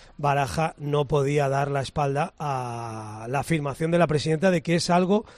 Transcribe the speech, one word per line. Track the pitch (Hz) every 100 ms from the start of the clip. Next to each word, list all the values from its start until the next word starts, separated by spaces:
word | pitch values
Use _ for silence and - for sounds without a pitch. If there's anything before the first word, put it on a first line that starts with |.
| - -
Baraja | 143 139 135 120 160 -
no | 143 147 139
podía | 147 139 147 139
dar | 135 143
la | 139
espalda | 127 - 143 139 165 -
a | 151 131 123 117 117 110 107 110 117
la | 139
afirmación | - 165 143 - 160
de | 175
la | 160
presidenta | 151 156 160 190
de | 175
que | 165 170
es | -
algo | 175 180 208 -